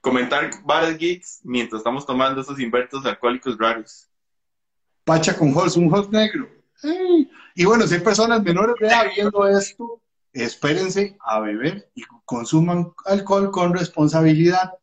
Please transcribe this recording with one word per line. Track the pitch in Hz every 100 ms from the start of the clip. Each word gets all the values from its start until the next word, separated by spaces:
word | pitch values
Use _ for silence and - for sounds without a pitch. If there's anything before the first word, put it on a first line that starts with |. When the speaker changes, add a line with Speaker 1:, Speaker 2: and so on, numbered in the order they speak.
Speaker 1:
Comentar | 135 123 123 143 160 -
varas | 143 151 165 160
geeks | 170 180 - -
mientras | - 123 113 110
estamos | 117 131
tomando | 143 127 131 135
esos | 135 135
inventos | 117 123 123 135 135
alcohólicos | 101 120 127 135 107
raros. | 113 113 107 - _ _ _ _ _ _ _ _ _ _
Speaker 2:
Pacha | - 160 175 185
con | 151 143
Halls, | 185 170
un | 170
Halls | 196 196
negro. | 214 214 160 - _ _ _
Ey. | 285 359 370 339 262 - -
Y | 175
bueno, | 180 226 185
si |
hay | 175
personas | 175 202 226 226
menores | 190 175 220 240
de | 214
edad | 233 202
viendo | - 208 202 196
esto, | 202 196 - 233 233 _ _ _
espérense | 131 120 - 143 175 190 190 202 -
a | - 110
beber | 107 104 143 202 -
y | - - - -
consuman | 120 113 156 170 175 170 - 196
alcohol | 202 196 196 196
con | 190 175
responsabilidad. | 180 170 - 151 160 160 156 170 185 185 -